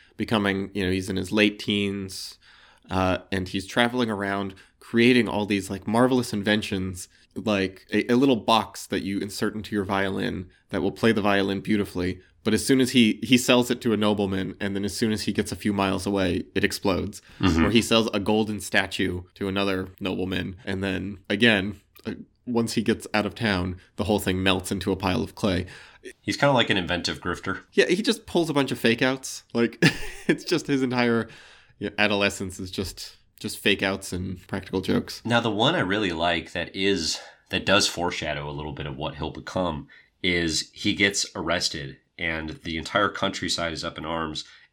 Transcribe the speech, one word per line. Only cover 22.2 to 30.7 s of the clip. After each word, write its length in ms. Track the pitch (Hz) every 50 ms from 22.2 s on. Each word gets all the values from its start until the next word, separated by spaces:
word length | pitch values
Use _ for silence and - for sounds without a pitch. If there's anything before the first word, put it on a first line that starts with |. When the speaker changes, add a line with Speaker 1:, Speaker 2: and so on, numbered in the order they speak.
| - - _ _ _
Speaker 1:
once 280 | 123 120 117 117 113
he 100 | - 120
gets 240 | 104 110 110 - - - -
out 120 | 107 101
of 100 | 101 -
town, 400 | - 117 107 101 90 90 92 90 87 - _ _
the 100 | - 92
whole 140 | 92 107 98
thing 240 | - 98 92 92
melts 300 | 95 95 92 95 92 -
into 180 | 104 95 - 101
a 60 | 95
pile 260 | 90 - 92 90 95
of 140 | 90 90 -
clay. 300 | - - 104 90 87 90 - - - - - - _ - - - _
Speaker 2:
He's 160 | _ - 98
kinda 160 | - 139 143
like 160 | 139 120 110 -
an 80 | 107
inventive 440 | 95 90 82 90 87 82 - 80 -
grifter. 400 | - 90 85 - - 98 92 - - _ -
Speaker 1:
Yeah, 120 | - 170
he 160 | - 175 185
just 240 | 208 - 220 - -
pulls 240 | - - 180 170 160
a 40 | 143
bunch 180 | 143 139 131
of 60 | 127 -
fake 220 | - 117 113 120
outs. 420 | 135 131 131 131 - - - - - _ -
Like, 240 | 120 117 117 - -
<laughs> 460 | 175 156 - - - - - - -
it's 160 | - 160 156
just 240 | - - 170 151 147
his 160 | -